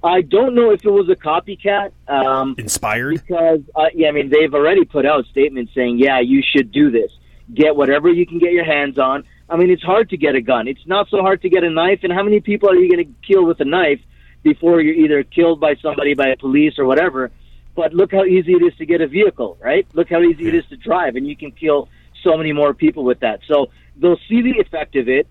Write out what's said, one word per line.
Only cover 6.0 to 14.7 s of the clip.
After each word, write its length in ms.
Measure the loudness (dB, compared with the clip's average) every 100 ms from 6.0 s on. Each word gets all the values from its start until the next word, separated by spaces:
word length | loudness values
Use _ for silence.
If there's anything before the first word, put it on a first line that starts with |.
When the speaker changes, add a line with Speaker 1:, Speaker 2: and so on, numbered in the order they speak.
| 2 2
Speaker 1:
you 220 | 2 0
should 300 | 2 -2 -2
do 180 | 0 2
this. 220 | 2 -2 _ _ -20 -14
Get 220 | 0 0 2
whatever 340 | 0 2 2
you 160 | 2 -2
can 140 | 0
get 120 | 0
your 120 | 0 0
hands 320 | -2 -2 -2
on." 260 | -2 -2 -8 _ _
I 80 | 0
mean, 120 | 2
it's 140 | 2
hard 260 | 0 0 0
to 60 | -2
get 160 | -2 -2
a 60 |
gun. 260 | -2 -2 -2
It's 180 | -10 -6
not 220 | -4 -2
so 120 | -2
hard 200 | 0 -2
to 60 | 0
get 140 | 0
a 60 | 0
knife, 300 | 0 0 0
and 80 | -2
how 120 | -2
many 160 | 0 0
people 300 | 0 0 4
are 60 | 4
you 140 | 4
gonna 200 | 2 0 -10
kill 240 | 0 2 2
with 140 | 0
a 60 | -2
knife 340 | 0 0 -2 _ -20 -20 -4
before 380 | -2 0 2